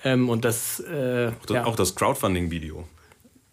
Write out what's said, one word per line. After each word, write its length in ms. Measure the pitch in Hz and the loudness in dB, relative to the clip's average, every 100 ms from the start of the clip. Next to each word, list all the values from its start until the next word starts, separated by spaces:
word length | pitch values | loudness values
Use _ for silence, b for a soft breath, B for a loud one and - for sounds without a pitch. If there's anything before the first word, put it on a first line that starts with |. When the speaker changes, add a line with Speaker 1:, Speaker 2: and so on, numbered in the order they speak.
Speaker 1:
Ähm, 240 | 135 127 123 | 0 2 4
und 160 | 117 | 2
das, 380 | 120 117 - - | 2 0 -4 -6
äh, 460 | - 160 127 123 117 | -6 -4 -2 0 0
Speaker 2:
Auch 180 | 117 - | -2 -2
das, 100 | 123 | 0
Speaker 1:
ja. 100 | 117 | 0
Speaker 2:
auch 120 | 110 | 2
das 180 | 92 - | 0 2
Crowdfunding-Video. 880 | 104 139 104 90 87 85 78 80 90 - b b - _ _ | 0 2 0 0 0 -4 -8 -12 -16 -18 b b -20 _ _